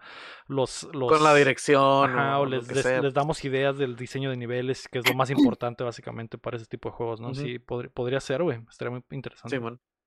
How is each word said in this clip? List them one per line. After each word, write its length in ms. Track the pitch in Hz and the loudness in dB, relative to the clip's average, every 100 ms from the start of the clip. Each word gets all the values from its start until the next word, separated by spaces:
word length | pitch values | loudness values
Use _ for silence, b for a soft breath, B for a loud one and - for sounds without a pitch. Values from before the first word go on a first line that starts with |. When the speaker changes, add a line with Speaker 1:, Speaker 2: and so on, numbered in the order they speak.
| B B B B - | B B B B -4
Speaker 1:
los, 400 | 135 123 - - | 0 0 -2 -10
Speaker 2:
Con 320 | 147 127 156 | -2 4 6
la 100 | 156 | 8
Speaker 1:
los, 60 | 147 | 8
Speaker 2:
dirección 760 | 139 127 - 139 135 135 139 127 | 6 2 4 4 6 4 4 2
Speaker 1:
ajá, 200 | 139 139 | 0 0
Speaker 2:
o, 20 | |
Speaker 1:
o 40 | |
Speaker 2:
o 20 | 139 | 0
lo 60 | |
Speaker 1:
les, 160 | 131 120 | -2 -2
Speaker 2:
que 80 | 135 | 0
Speaker 1:
les, 80 | |
Speaker 2:
sea, 100 | 127 | 2
Speaker 1:
les 80 | 131 | 2
Speaker 2:
pues. 120 | 139 | 0
Speaker 1:
damos 300 | 135 147 151 | 0 0 -2
ideas 340 | 139 131 139 139 | -2 0 0 0
del 200 | 131 120 | -4 -6
diseño 320 | 123 135 135 | -8 -6 -4
de 80 | 127 | -4
niveles, 500 | 120 123 127 127 - | -4 -4 -4 -6 -6
que 120 | 127 | -2
es 60 | 117 | 0
lo 80 | |
más 160 | 127 127 | 2 2
importante 540 | 143 269 - 120 120 | 4 4 2 -4 -4
básicamente 540 | 123 117 - 117 113 117 | -6 -8 -10 -10 -10 -10
para 180 | 120 117 | -8 -8
ese 100 | 113 | -10
tipo 240 | 117 113 | -10 -10
de 60 | - | -6
juegos, 240 | 117 113 | -6 -6
¿no? 120 | 120 | -8
Speaker 2:
Ujú. 40 | 131 | -6
Speaker 1:
Sí, 240 | 135 123 | -6 -8
podri-, 320 | - 123 127 | -8 -8 -6
podría 300 | - 123 135 | -6 -2 -2
ser, 200 | - 135 | -2 0
güey, 200 | 170 117 117 | 0 -4 -8
estaría 220 | - 120 | -10 -8
muy 120 | 123 - | -8 -10
interesante. 420 | - - - 117 | -12 -12 -14 -8
Speaker 2:
Simón. 280 | 131 117 123 _ _ | -6 -6 -10 _ _